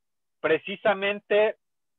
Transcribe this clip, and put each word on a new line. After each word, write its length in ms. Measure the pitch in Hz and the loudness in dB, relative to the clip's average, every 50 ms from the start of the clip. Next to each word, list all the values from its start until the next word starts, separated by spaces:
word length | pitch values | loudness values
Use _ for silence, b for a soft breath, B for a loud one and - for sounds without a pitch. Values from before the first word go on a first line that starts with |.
| _ _ _ _ _ _ _ _ | _ _ _ _ _ _ _ _
precisamente 1160 | - 151 160 156 - - 202 - - 220 202 190 196 202 208 208 - _ 214 208 214 220 208 - _ _ _ _ _ _ _ | -2 0 0 0 -2 -6 -12 -4 -2 -2 -2 0 -2 -4 -6 -6 -4 _ 2 2 2 2 0 -4 _ _ _ _ _ _ _